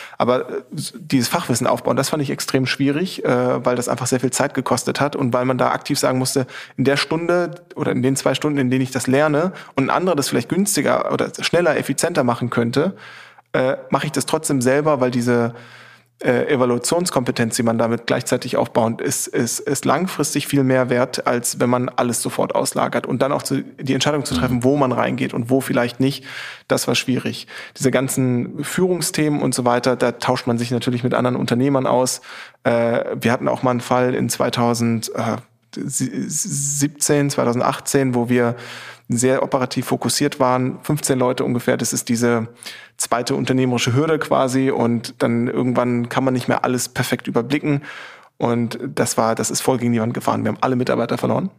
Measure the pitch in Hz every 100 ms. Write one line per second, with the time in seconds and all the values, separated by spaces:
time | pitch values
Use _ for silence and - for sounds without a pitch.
0 | - - 120 127 - - - 156 - -
1 | - 135 120 170 - 120 127 120 - 123
2 | 143 156 139 139 - 135 127 - 139 147
3 | 185 - - 123 127 131 123 123 120 127
4 | 123 127 127 - 139 - - 170 - -
5 | 143 - 127 123 127 123 123 120 - 143
6 | 139 127 131 139 127 - - - 131 139
7 | - 160 170 175 170 - - - 139 131
8 | 127 135 139 131 151 143 127 131 127 127
9 | 127 135 156 147 185 - - - 131 139
10 | 185 151 135 143 143 175 202 - 131 127
11 | - - - - - 165 170 127 - 135
12 | 165 175 123 117 120 - 117 135 175 -
13 | - - - - _ - 131 - - 139
14 | 147 143 - 160 156 139 123 139 156 139
15 | 127 123 120 120 117 - - - - -
16 | _ - 147 120 - 135 127 120 - 170
17 | 180 147 127 127 117 - 117 117 117 117
18 | - 127 - 123 123 - 120 123 113 113
19 | - - - - 117 - - 139 135 139
20 | 185 - 147 147 - 139 131 131 123 123
21 | 127 - - 120 - - 123 123 123 -
22 | 123 117 - - - - 135 - 123 120
23 | - 127 135 143 - 139 - - 135 135
24 | 147 147 - 123 123 123 127 143 131 117
25 | 120 127 131 - 117 131 - 135 120 -
26 | 131 139 - - - - - - - 120
27 | - 120 113 110 - - - - 127 127
28 | 135 - 127 120 - - 143 - 180 170
29 | 160 - 151 147 139 127 123 120 131 123
30 | 123 - - 127 - 117 120 120 - 123
31 | 123 117 123 127 127 120 139 135 131 123
32 | 127 - - - - - 127 117 117 117
33 | - 123 117 127 139 120 127 123 - 127
34 | 123 123 123 - 127 123 120 117 117 113
35 | - - 113 110 - _ _ - - 135
36 | 131 196 - - 208 143 139 143 147 -
37 | - 147 143 135 127 120 131 - - 139
38 | 131 123 120 123 120 117 - - - -
39 | - 120 127 135 151 139 127 131 - 131
40 | 120 - 143 - 127 127 127 - - 151
41 | - 131 127 127 127 120 123 123 120 -
42 | - 117 120 117 113 - - - - -
43 | - 120 123 139 127 131 127 120 - 123
44 | 156 156 - 135 131 131 135 - 117 117
45 | - - 123 117 123 135 127 123 123 120
46 | 120 135 131 127 - 120 127 127 - -
47 | 127 123 - 123 120 147 151 143 - -
48 | - - - - 120 120 117 - 139 147
49 | 120 - 113 113 120 - - 131 120 117
50 | 113 120 - 113 110 110 135 123 127 120
51 | 117 123 127 123 190